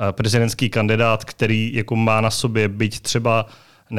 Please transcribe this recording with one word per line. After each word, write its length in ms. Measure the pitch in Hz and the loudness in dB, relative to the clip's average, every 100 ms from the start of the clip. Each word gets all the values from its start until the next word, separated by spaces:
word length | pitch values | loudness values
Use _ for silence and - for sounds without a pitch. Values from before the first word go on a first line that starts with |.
| 101 | -4
eh, 40 | |
prezidentský 560 | - 110 117 117 - 117 | -2 0 2 0 0 0
kandidát, 540 | 113 107 110 117 110 | 2 2 2 2 0
který 500 | - - 110 110 110 | -4 -4 0 0 0
jako 220 | 120 107 113 | -4 -2 0
má 240 | 113 110 | 2 2
na 100 | 110 | 0
sobě, 380 | - 120 113 104 | -2 -2 0 0
byť 320 | 104 110 - | 0 -4 -4
třeba 460 | - 120 117 113 107 - _ _ _ | -4 -2 0 0 -2 -12 _ _ _